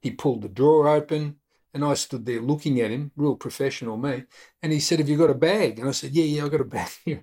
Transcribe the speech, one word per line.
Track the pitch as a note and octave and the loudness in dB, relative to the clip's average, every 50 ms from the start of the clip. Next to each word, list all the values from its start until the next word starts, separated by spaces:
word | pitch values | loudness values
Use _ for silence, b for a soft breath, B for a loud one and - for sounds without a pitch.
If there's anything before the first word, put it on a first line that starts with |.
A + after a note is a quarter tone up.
He | - C3 | -8 -8
pulled | G#2+ - - D3+ B2+ A2+ G2+ | -6 -2 0 0 0 0 -4
the | G2 | -6
drawer | F#2 G#2+ C3 D3 D#3 D#3 D3 D3 | -2 2 4 6 6 6 6 6
open, | D3+ D3+ D3+ - D#3+ D3+ D3+ D3 D3 - _ _ _ _ _ _ - | 4 2 2 0 -4 -4 -4 -6 -8 -12 _ _ _ _ _ _ -6
and | D3 D3 | -4 0
I | D3 C#3+ | 0 0
stood | - - - - B2+ A2 | 0 -2 -6 -8 -8 -6
there | A#2 A#2+ A#2 | -4 -4 -2
looking | A2+ B2+ D3 D3 - D#3 C#3 B2 | -2 -2 -2 -2 0 0 2 2
at | A#2 G#2 | 2 0
him, | A2 C3 D3 D3 - | -2 -4 -6 -8 -4
real | D3 D3 D3 C3 | -2 0 0 0
professional | - - C3+ - - C3+ C3+ C3 - - A2+ A2 | 0 -4 -8 -6 -4 -2 -2 -4 -4 -6 -8 -6
me. | A2 B2+ C#3+ C3 B2 - - b b b b b b - | -4 -4 -4 -4 -4 -8 -12 b b b b b b -4
And | D#3+ D#3 | -2 0
he | D3+ | 0
said, | C#3+ - F3 D#3+ | 0 2 2 2
"Have | D3+ C#3 | 2 2
you | D3+ | 4
got | D3 E3 D#3 | 4 4 4
a | C#3 | 4
bag?" | B2+ D3+ D#3+ G3 G#3+ G3 C3+ G#2 A2 | 4 2 2 4 4 2 0 -2 -2
And | A#2 C3+ | -4 -4
I | C3+ | -4
said, | - - C#3 C3+ | -4 -6 -2 0
"Yeah, | E3 E3 | 0 2
yeah, | D3+ D3 D3 D3 | 2 0 -2 -2
I | D3 | -2
got | D3 D#3 | -2 -2
a | C#3 | -2
bag. | A#2+ G#2 A2 - - - | -2 -4 -6 -6 -6 -8
<laughs> | - - | -10 -8
Here | - D3+ - | -8 -8 -8